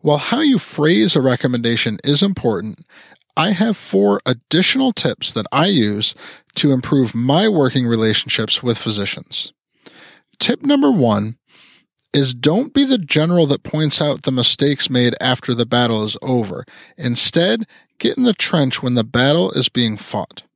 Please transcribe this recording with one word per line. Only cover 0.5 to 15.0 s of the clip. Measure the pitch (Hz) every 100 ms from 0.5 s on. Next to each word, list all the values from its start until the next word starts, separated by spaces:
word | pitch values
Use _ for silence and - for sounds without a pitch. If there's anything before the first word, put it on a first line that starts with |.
| 240
phrase | - - 151 196 214 156
a |
recommendation | 131 123 135 123 117 117 117 104
is | 135 143
important, | 202 190 123 101 107 - - - - _ _
I | - 165
have | 180 226 202
four | - 190 202 202 -
additional | 120 _ 160 185 262 262
tips | - - - -
that | 113 104
I | 139 175
use | 185 107 104 113 - - - _ -
to | 147
improve | 131 - 143 120
my | 117 127 151 220
working | 190 131 131 120
relationships | 113 110 107 - - 107 -
with | 123 113
physicians. | 113 104 98 - - - - _ _ _ - - - - _ _
Tip | - -
number | 277 285 285
one | 226 120 104 107 117 _ - - _ _ _ _
is | 147 135
don't | 123 131 180 302
be | -
the | 277 254
general | 156 151 160 175 151
that | 139
points | - 151 156 -
out | 147 139
the | -
mistakes | 131 117 - 143 143 -
made | 127